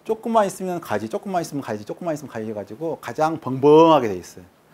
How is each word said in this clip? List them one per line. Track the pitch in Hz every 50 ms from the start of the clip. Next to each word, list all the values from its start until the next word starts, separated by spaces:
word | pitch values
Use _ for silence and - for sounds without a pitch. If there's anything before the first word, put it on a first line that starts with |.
| _
조금만 | - 220 220 - 240 226 226 208
있으면 | 185 190 - 190 185 175 170
가지, | - - 110 104 110
조금만 | 110 - 202 - 202 190 175 165
있으면 | - - 143 131
가지, | - 110 107 104
조금만 | - 165 - 180 170 156
있으면 | 147 151 120
가지 | - 117 110 110
해가지고 | 107 104 101 - 110 127 160 165 135 -
가장 | - - 117 - 151 160 165 156
벙벙하게 | - - 131 131 127 147 151 156 165 165 160 143 123 107
돼 | 95
있어요. | 90 85 - - 92 90 90 _ _ _ _